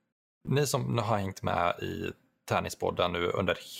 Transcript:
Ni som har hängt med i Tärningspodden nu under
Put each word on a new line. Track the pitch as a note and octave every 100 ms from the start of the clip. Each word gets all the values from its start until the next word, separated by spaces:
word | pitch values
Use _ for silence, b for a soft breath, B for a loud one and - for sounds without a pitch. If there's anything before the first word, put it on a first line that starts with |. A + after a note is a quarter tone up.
| _ _ _ _ -
Ni | C3+ C#3+
som | C3+ B2 A#2
har | G#2+ G#2+
hängt | F#2+ -
med | F#2 F2+ F2 -
i | F#2+ F2+ F2+ - _ _
Tärningspodden | - G2 F2+ - F2+ F2+ F2
nu | F2 F2
under | - F#2 E2+ -